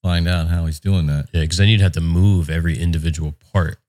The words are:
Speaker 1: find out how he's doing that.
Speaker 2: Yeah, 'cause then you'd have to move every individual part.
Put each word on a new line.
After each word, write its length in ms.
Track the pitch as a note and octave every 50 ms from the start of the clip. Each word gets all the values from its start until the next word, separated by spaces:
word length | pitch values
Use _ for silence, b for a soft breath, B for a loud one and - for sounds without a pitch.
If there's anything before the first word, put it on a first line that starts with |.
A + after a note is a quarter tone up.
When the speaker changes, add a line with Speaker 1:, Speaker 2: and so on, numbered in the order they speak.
Speaker 1:
find 240 | - F#2 F2 E2+ E2
out 220 | F2 F2+ F2 D#2+ E2
how 180 | F2 F2 E2
he's 140 | D#2+ D2+ -
doing 260 | _ G2 G2 F#2 D#2+
that. 220 | D2 D2 D2 C#2+ -
Speaker 2:
Yeah, 140 | - E2 D#2
'cause 120 | D#2 E2 E2+
then 100 | G2 G#2
you'd 120 | A2+ G#2
have 100 | F#2+ F#2
to 80 | D2+ E2
move 500 | E2 E2 E2 F2 F#2+ G2+ G2 F2+ D#2+ D2
every 260 | D#2+ E2 E2 E2+ D#2 -
individual 540 | E2+ E2+ D#2+ D#2+ D#2 E2 D#2 D#2 D#2 D2+ C#2+ _ _ _
part. 260 | _ G2+ E2+ D#2 D2+ _ _